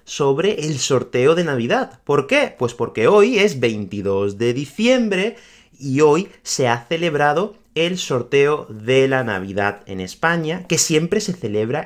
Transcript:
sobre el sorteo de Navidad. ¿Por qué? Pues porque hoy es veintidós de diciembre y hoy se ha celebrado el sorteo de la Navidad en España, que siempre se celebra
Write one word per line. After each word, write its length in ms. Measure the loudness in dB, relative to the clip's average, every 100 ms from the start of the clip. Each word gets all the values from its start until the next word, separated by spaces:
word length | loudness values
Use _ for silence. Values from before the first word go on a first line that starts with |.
sobre 600 | -12 -2 0 2 0 -2
el 140 | -4 -4
sorteo 560 | 0 -2 0 2 4
de 80 | 4
Navidad. 560 | 0 -2 -2 -2 -2 -8
¿Por 220 | -2 0 2
qué? 280 | 0 0 -2
Pues 160 | -6
porque 360 | -4 -6 0 4
hoy 280 | 6 6 4
es 220 | 2 2
veintidós 800 | 0 -2 -6 -4 -2 0 -2 0
de 160 | 0
diciembre 840 | 0 -6 0 2 2 2 -2 -2 -6 -18 _ _ _
y 220 | -2 4
hoy 300 | 4 4 0 -10
se 280 | -8 -2 0
ha 160 | 0 -4
celebrado 680 | -2 -2 2 2 0 -2 -8 _
el 220 | -4 -2 -4
sorteo 680 | -4 -6 0 2 2 0 -6
de 380 | -8 0 2 2
la 140 | 0
Navidad 580 | -2 -4 -4 -2 -2 -4
en 140 | -10 -10
España, 680 | -10 -4 -2 -2 -4 -8 -4
que 100 | -2
siempre 420 | 0 0 0 -2
se 140 | -4
celebra 480 | -6 -4 -2 -2 -4